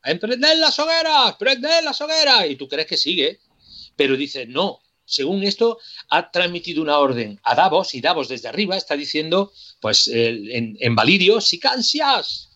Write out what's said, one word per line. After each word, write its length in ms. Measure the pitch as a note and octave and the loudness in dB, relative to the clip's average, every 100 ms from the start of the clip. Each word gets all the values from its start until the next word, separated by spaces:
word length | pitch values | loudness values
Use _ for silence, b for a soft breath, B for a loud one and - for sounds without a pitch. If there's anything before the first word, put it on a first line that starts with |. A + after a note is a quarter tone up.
"¡Emprended 560 | C3 F3 G#3+ B3 D4+ D#4+ | -4 -4 -2 0 2 4
las 200 | D#4 - | 2 0
hogueras! 580 | D#4 E4 D#4+ D4+ A#3 - | 0 0 2 4 2 0
¡Prended 460 | A#3 C4 C#4+ E4 | -2 0 0 0
las 160 | D#4 - | 0 -6
hogueras!". 500 | D4 D#4+ D4 A#3+ E3 | -2 0 4 4 2
Y 60 | C3 | -4
tú 100 | C3+ | -6
crees 180 | C#3+ D#3 | -6 -2
que 100 | D#3+ | -2
sigue, 420 | D3 F3+ C#3 G3 _ _ B B B | 0 0 0 -4 _ _ B B B
pero 220 | - C#3 C3 | -2 0 0
dice, 300 | C#3+ C#3 A#2+ | -2 -8 -8
"No". 340 | C3+ F#3+ - _ _ | -2 -2 -4 _ _
Según 400 | - - C#3 G3 | -8 -4 -2 -2
esto, 340 | G3 - A#3 A3+ B B B | -4 0 0 -2 B B B
ha 200 | D#3 F3+ | -2 0
transmitido 500 | F3 F3+ F3 E3+ D#3 | -2 -2 -4 -6 -4
una 160 | D3+ D3 | 2 2
orden 400 | C#3 A#2+ A2 G2+ | 2 0 -6 -4
a 100 | G#2+ | 0
Davos, 400 | B2+ F#3 F3 F#3 | 4 4 2 -2
y 60 | C3 | -4
Davos 280 | C#3+ D#3+ B2 | -2 -2 -4
desde 200 | B2 A#2 | -8 -8
arriba 280 | C#3+ F3 F#3 | -4 -2 -4
está 200 | - C#3+ | -4 -6
diciendo, 560 | D3 D3+ D#3+ F3+ G3 B B B | -4 -6 0 0 -2 B B B
pues, 280 | G#2+ G#2+ - | -2 0 2
el, 420 | A#2 A#2 A2+ G#2 | 2 0 -2 -8
en, 260 | A#2+ A2+ G#2 | -6 -6 -2
en 140 | B2 A2+ | 0 4
valirio, 440 | A#2 F#3+ F#3 A3 | 4 4 4 2
"¡Sicancias!". 1080 | - E3+ C4 B3 A#3 D4+ D4+ A#3+ - - - | 0 -2 -2 0 -2 0 0 0 -2 -10 -14